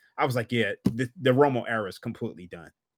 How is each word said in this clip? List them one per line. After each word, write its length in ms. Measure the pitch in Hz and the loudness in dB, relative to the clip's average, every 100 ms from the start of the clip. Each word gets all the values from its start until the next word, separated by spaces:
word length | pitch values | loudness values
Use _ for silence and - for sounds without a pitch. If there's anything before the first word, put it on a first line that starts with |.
| _ - | _ -2
I 80 | 147 | 0
was 100 | 120 | 0
like, 160 | 113 | -2
"Yeah, 220 | 120 101 117 | 0 0 0
the, 260 | - 113 127 - | -2 0 -6 0
the 100 | 131 | 4
Romo 320 | 127 147 123 - | 6 4 2 -2
era 200 | 113 101 | -4 -4
is 100 | - | -8
completely 500 | 120 110 113 82 90 | -10 -8 -10 -10 -16
done 240 | 87 80 _ _ | -16 -18 _ _